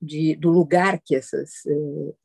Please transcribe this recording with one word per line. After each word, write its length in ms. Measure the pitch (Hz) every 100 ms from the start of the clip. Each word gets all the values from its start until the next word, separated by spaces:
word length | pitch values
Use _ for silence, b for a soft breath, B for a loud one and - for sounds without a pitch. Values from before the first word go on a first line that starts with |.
de, 340 | 151 151 156 156
do 140 | 165
lugar 500 | 170 151 175 190 190
que 100 | -
essas, 500 | 135 - 143 143 - 143
eh, 480 | 147 147 147 143 151